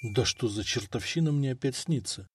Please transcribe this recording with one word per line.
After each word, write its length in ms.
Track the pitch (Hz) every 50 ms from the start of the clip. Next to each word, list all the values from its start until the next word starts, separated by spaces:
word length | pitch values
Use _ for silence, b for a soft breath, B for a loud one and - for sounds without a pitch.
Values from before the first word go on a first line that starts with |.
| - 110
Да 160 | 101 127 110
что 220 | - - - 123
за 160 | 110 101 107
чертовщина 680 | 101 - - 120 104 - - 117 - - - 165 165 156
мне 200 | 147 143 139 135
опять 220 | 127 127 - 139 131
снится? 540 | - - - 160 127 107 - - - 98 _